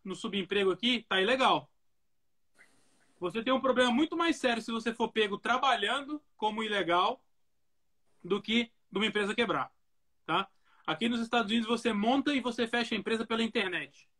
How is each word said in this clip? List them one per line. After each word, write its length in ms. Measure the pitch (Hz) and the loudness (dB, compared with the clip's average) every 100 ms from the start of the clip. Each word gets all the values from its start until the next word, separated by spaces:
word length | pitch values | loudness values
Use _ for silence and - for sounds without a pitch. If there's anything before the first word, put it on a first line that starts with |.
no 120 | 190 175 | -12 -8
subemprego 560 | 220 196 180 202 190 | -4 -4 -2 0 2
aqui 340 | 175 240 240 - | 2 0 0 0
tá 140 | 190 | 2
ilegal. 480 | 196 262 233 156 - _ _ _ _ _ _ _ _ _ _ _ _ _ _ _ | 2 4 4 2 -2 _ _ _ _ _ _ _ _ _ _ _ _ _ _ _
Você 240 | 180 220 | -6 -4
tem 80 | 226 | 0
um 80 | 262 | 2
problema 320 | 262 240 247 | 4 4 4
muito 240 | 240 320 330 | 4 2 2
mais 220 | 339 - | 0 2
sério 240 | 254 226 | 0 0
se 100 | 226 | -4
você 220 | 226 226 | -4 -4
for 180 | 226 220 | -2 -2
pego 260 | 220 208 202 | 0 0 0
trabalhando 840 | 220 254 269 233 208 269 277 302 - - | 0 2 2 2 0 -2 -6 -12 -12 -6
como 260 | 214 214 | -4 -2
ilegal 580 | 214 202 165 175 208 254 _ _ _ _ _ _ _ _ _ _ | -2 -2 2 2 2 -2 _ _ _ _ _ _ _ _ _ _
do 180 | 170 202 | -4 -4
que 300 | 208 226 233 _ _ | 0 0 0 _ _
de 60 | 190 | -4
uma 80 | 214 | -2
empresa 300 | 208 202 220 | 0 0 0
quebrar, 360 | 226 151 - _ _ _ _ _ - | 0 -2 -4 _ _ _ _ _ -2
tá? 220 | 175 196 _ _ _ - | -2 -2 _ _ _ -6
Aqui 240 | 160 233 | -2 -2
nos 100 | 240 | -2
Estados 320 | 226 240 208 | 0 0 0
Unidos, 160 | 233 220 | 0 0
você 240 | 226 233 | -2 0
monta 420 | 208 220 277 294 | 0 2 2 2
e 60 | 277 | -2
você 280 | 240 233 226 | -2 -2 -2
fecha 280 | 240 233 214 | -2 -2 -4
a 20 | |
empresa 280 | 208 220 226 | -2 -2 -2
pela 180 | 226 | -2
internet 640 | 226 233 190 165 143 - _ | 0 -2 -2 -4 -6 -14 _